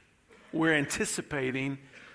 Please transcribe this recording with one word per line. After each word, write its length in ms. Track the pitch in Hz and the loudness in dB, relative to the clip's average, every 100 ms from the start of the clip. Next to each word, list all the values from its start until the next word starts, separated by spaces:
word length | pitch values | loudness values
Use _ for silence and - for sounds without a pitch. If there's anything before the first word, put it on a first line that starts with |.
| _ _ _ - - | _ _ _ -20 -6
We're 220 | 160 160 | 0 4
anticipating 1040 | 151 143 - 214 - - 147 131 131 135 135 - - - | 4 2 -2 -2 -4 -4 -2 -2 -2 -4 -6 -12 -20 -20